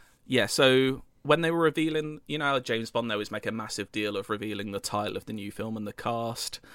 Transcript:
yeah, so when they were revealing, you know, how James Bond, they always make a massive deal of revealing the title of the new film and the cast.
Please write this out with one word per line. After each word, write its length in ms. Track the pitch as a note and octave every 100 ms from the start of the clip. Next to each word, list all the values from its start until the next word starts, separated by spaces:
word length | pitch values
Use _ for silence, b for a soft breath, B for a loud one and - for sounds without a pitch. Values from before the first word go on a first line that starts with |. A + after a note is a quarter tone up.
| b b -
yeah, 200 | B2+ G2+
so 560 | - C3+ C3 C3 C3 - _
when 160 | C#3 D3+
they 100 | E3
were 80 | E3+
revealing, 600 | D#3+ D3+ D#3+ D#3 D3+ D3+ -
you 100 | D3
know, 60 |
how 160 | C#3+ C3+
James 300 | B2 A2+ A2+
Bond, 200 | A#2 A#2
they 40 |
always 180 | G#2 G#2
make 140 | G#2+ G#2
a 60 |
massive 380 | A2 G#2+ - G2
deal 260 | G#2+ G#2 G2+
of 140 | -
revealing 400 | G#2+ G#2+ G2+ G2+
the 80 | G2+
title 380 | - G#2 G#2 -
of 80 |
the 80 | -
new 180 | A2 G2+
film 260 | - A2 A2
and 100 | G#2
the 40 |
cast. 680 | - A2+ A#2 A#2 A#2 - - B